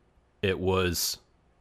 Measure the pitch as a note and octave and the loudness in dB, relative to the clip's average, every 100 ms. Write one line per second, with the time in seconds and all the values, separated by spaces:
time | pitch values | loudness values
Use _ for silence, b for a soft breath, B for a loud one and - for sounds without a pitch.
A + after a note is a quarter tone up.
0 | _ _ _ - G2 F2+ F#2 F#2 F2+ E2+ | _ _ _ -4 -2 0 2 2 2 0
1 | - - _ _ _ _ | -4 -6 _ _ _ _